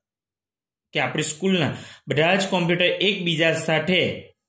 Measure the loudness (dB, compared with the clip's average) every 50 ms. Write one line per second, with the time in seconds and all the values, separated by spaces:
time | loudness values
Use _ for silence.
0 | _ _ _ _ _ _ _ _ _ _ _ _ _ _ _ _ _ _ -4 -4
1 | -4 -2 -2 -4 -4 -4 -4 -2 0 0 2 2 0 0 -2 -6 -12 -18 -20 -12
2 | _ -2 0 2 2 4 2 2 0 0 0 0 2 2 2 2 2 0 0 0
3 | 0 0 0 -2 -2 -2 0 2 2 2 0 0 0 0 0 0 0 0 0 0
4 | 0 -2 -4 -8 -12 -18 _ _ _